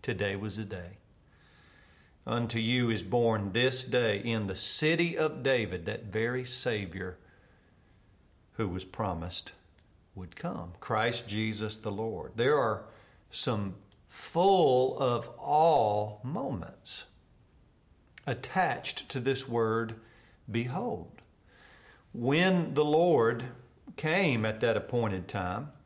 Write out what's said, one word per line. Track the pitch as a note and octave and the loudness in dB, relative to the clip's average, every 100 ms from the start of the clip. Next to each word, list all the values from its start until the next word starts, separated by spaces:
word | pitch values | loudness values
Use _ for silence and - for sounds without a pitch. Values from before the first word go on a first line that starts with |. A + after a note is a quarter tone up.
Today | - A2 G2+ G2+ | -4 -2 -2 -2
was | G#2+ G2 | -6 -8
the | |
day. | G#2+ F#2 F2 - _ _ _ _ _ _ - - - _ _ _ - | -8 -10 -12 -18 _ _ _ _ _ _ -20 -20 -20 _ _ _ -4
"Unto | A#2 A#2 A2+ | -2 0 0
you | A2+ B2 B2 | 2 2 2
is | G#2+ | 0
born | F2+ A#2+ A#2 A2 G2+ | 0 2 2 2 0
this | G2 B2+ B2+ | 2 0 0
day | - B2 A#2 G2+ | -2 0 2 0
in | A#2 A2+ G2 | -2 -2 -2
the | F#2 | -2
city | - - D3+ E3 E3+ E3 | -2 2 2 2 0 0
of | D#3 D#3 | -2 0
David," | C3 B2+ G#2 F2 E2+ | 2 2 2 -4 -6
that | G#2+ | -6
very | A2 G#2+ A#2 B2+ B2 | -6 -2 -2 -2 -4
Savior | - B2+ A2 F#2+ F#2+ F#2 F2+ - - _ _ _ _ _ _ _ _ _ _ _ | -4 -2 -2 -4 -6 -8 -10 -20 -20 _ _ _ _ _ _ _ _ _ _ _
who | - G#2 | -4 -4
was | F2+ - | -4 -8
promised | - G#2 E2 F2 - - - _ _ _ _ _ | -4 -2 -2 -6 -8 -12 -20 _ _ _ _ _
would | - F2 - | -14 -14 -8
come, | E3+ - F2 F2 | -8 -6 -10 -14
Christ | - G#2+ A2+ A#2+ A2 | -2 2 2 0 -4
Jesus | G#2 A2 G#2+ G#2+ G#2 | -2 0 -2 -4 -4
the | G#2+ | -6
Lord. | G2+ A2+ F#2 D#2 G#2+ | -4 -4 -4 -8 0
There | B2+ D3 | 4 4
are | A#2+ G#2+ - - - - _ | 2 0 -6 -20 -20 -20 _
some | - - A2 G2+ F2+ - _ _ | -6 -2 -2 -4 -8 -18 _ _
full | - - D#3+ F#3+ F#3+ D3+ B2+ C3 - | -16 -6 2 6 6 6 6 4 2
of | C3 A#2+ - - | 2 2 -2 -10
awe | - D3+ E3 D3 G#2+ G#2 G#2+ G#2+ | 0 4 6 6 4 2 -2 -6
moments | B2 F#3 C4+ F2+ E2 - - - - - _ _ _ _ _ _ _ _ _ - - | -8 -6 -4 -6 -8 -14 -14 -14 -14 -20 _ _ _ _ _ _ _ _ _ -12 -6
attached | B2 - F#3+ E3+ B2 - - - | -4 -2 0 2 0 -4 -8 -6
to | C3+ | -2
this | B2 B2+ C3 | 0 -2 0
word, | A#2 A2+ A2+ A2+ A2+ - - - _ - | 0 2 0 -2 -8 -16 -20 -20 _ -4
"behold." | A2+ B2 D3+ A#3+ - - - - _ _ - - - - - _ | -2 -2 -4 -4 -6 -10 -18 -20 _ _ -20 -20 -20 -20 -20 _
When | - A#2+ D3+ F#3 F#3 E3+ C#3+ | -4 2 4 4 4 2 2
the | D3+ | 4
Lord | D#3 F3 D3 A2+ A#2+ B2+ - - _ - - | 6 6 6 4 2 -6 -12 -20 _ -20 -6
came | D#3 F3+ F#3 A#2+ A2 | 0 2 2 2 0
at | G#2+ | 0
that | A#2+ G#2+ | 2 2
appointed | - A#2+ A2+ F#2+ E2+ | 0 0 0 -2 -4
time | G#2 F2+ G2 D3 - | -4 -4 -4 -8 -16